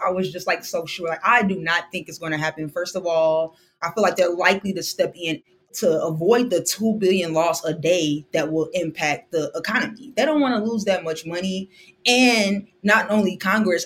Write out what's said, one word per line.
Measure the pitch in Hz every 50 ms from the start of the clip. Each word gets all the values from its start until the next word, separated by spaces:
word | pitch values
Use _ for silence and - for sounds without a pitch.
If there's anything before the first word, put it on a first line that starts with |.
| 220
I | 185
was | 185 190 185 151
just, | 160 180 -
like, | 190 170 - -
so | - - 170 165
sure. | - - - 170 165
Like, | 160 -
I | - 208 240 240 208
do | 190 190 165
not | 160 165 170 170 - -
think | - 175 156
it's | - 151
gonna | - 170 160 156
happen. | 151 156 156 156 156 156 147
First | - 175 175 175 -
of | 185 180
all, | 170 165 160 160 160 156 160 160 160 - _ _ _ _ -
I | 170 170
feel | - 220 202
like | 185 185
they're | - 180 175 175
likely | 175 175 185 196 196 208 190
to | 185 170
step | 151 - - - 170 151 -
in | 175 170 165 156 - _ _ _ _ _ _ -
to | - 226 170 160 151
avoid | 165 165 160 156 170 196 233 247 247 -
the | 185 165 165
two | - - - 220 220 208
billion | 214 196 185 196 190 170 165 160
loss | 156 165 170 160 - -
a | 160 156
day | 165 147 165 180 175 156 151 147 151 147 _
that | - 165 147 156 156
will | 160 151 156
impact | - 185 165 160 151 - 160 147 143 - - - -
the | 160 147 - -
economy. | 165 - 208 220 247 165 - - - - - -
They | 214 262
don't | 311 311 294
wanna | 277 254 247 208 208
lose | 226 233 214 -
that | 196 185 180 165
much | 160 160 156 160
money. | 165 170 175 190 190 185 190 190 - _ - - - _ _ -
And | 240 247 254 254 247 233 220 202 196 202 202 - - _ _
not | - 208 214 220 - -
only | 208 214 196 180 180
Congress, | - - 185 202 220 208 185 175 180 -